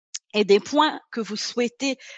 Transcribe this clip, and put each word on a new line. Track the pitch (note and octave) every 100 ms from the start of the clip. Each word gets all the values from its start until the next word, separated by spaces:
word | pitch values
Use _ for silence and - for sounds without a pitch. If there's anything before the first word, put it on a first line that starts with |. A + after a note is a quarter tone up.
| _ - -
et | G#3 G3
des | G3+
points | - D4 D4+ - -
que | -
vous | G3 G#3+
souhaitez | - A#3+ A#3+ - C4+ B3+ -